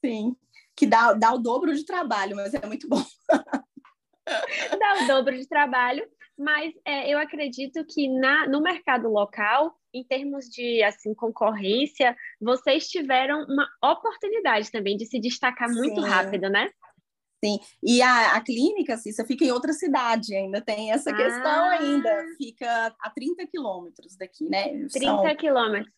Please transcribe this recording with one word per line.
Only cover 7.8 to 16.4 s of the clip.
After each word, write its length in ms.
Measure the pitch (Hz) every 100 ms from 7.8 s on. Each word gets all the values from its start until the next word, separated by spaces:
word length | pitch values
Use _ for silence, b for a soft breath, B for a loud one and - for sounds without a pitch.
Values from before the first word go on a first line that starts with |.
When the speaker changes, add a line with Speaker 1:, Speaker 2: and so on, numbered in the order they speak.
Speaker 2:
que 240 | 311 - 277
na, 380 | 262 262 294 285
no 140 | 285
mercado 460 | 320 339 - 247 226
local, 640 | 208 202 - 208 247 320 _ _
em 120 | 247
termos 420 | 247 262 285 277 247
de, 360 | 240 240 233
assim, 280 | 208 208 214
concorrência, 1040 | 214 226 226 214 214 190 233 285 - 247 247 B B
vocês 480 | 214 254 - 302 -
tiveram 560 | 359 269 254 262 302
uma 240 | 294 277 - _
oportunidade 880 | 262 339 453 - 403 440 339 214 214
também 260 | 226 196 202
de 100 | 233
se 120 | 254
destacar 480 | 226 247 254 247 233
muito 320 | 233 285 -
Speaker 1:
Sim. 80 | 208
Speaker 2:
rápido, 400 | 190 196 196